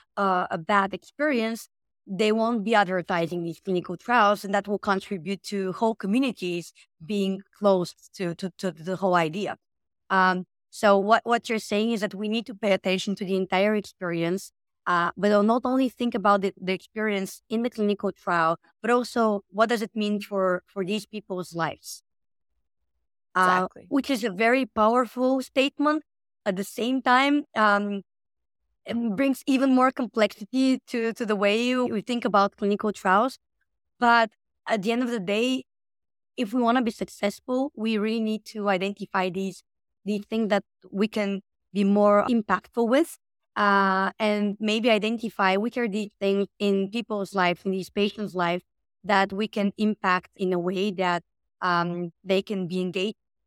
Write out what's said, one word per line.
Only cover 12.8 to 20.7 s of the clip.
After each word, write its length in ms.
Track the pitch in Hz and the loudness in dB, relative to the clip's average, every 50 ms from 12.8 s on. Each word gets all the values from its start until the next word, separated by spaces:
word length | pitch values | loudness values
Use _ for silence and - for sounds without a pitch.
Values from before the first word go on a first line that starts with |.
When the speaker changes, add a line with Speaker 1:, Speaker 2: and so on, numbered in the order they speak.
| - 190 185 185 - 208 190 | 0 0 -2 -2 -2 -6 -8
Speaker 1:
to 100 | - 202 | -8 -6
the 100 | 180 196 | -4 -2
entire 400 | 185 190 180 190 185 196 214 214 | -2 -2 0 0 2 2 2 0
experience, 760 | 208 196 - - - 185 175 170 165 165 170 180 196 - - _ _ _ _ _ _ - | -2 -4 -8 -12 -10 -8 -6 -4 -2 -2 -2 -2 -4 -6 -10 _ _ _ _ _ _ -4
uh, 260 | 180 180 170 170 180 - | -2 0 0 0 -2 -2
but 260 | - 180 208 208 208 208 | 0 2 4 4 4 4
not 200 | 220 233 254 - | 4 2 2 0
only 240 | 247 254 262 269 240 | 0 0 0 0 0
think 260 | - - 240 240 233 | -2 -4 -4 -4 -2
about 240 | 226 185 208 202 202 185 | 0 2 2 2 2 2
the, 100 | 196 - - | -2 -6 -6
the 100 | 190 180 | -4 -4
experience 680 | 190 185 - - - 220 214 220 202 196 190 185 - - _ - | -4 -4 -6 -10 -8 -4 -2 -2 -2 -2 -4 -6 -10 -14 _ -6
in 140 | 220 226 233 | -4 -4 -4
the 60 | 247 | -4
clinical 440 | - 220 208 208 208 196 - 196 165 | -2 -2 0 0 0 -2 -4 -6 -6
trial, 440 | _ - - 175 170 160 160 170 - _ _ _ _ | _ -4 -2 0 2 2 0 0 -2 _ _ _ _
but 80 | - 220 | -2 0
also 520 | 240 247 240 - - 247 226 220 208 202 - _ | 0 0 0 0 -2 0 0 2 0 -2 -6 _
what 180 | 185 196 226 | -2 0 0
does 140 | 214 240 208 | 0 0 -2
it 100 | 226 202 - | -4 -4 -4
mean 280 | 220 208 208 208 202 | -4 -2 -2 -2 -4
for, 420 | 202 - 208 190 190 190 180 180 - | -6 -6 -4 -2 0 0 0 -2 -6
for 200 | _ | _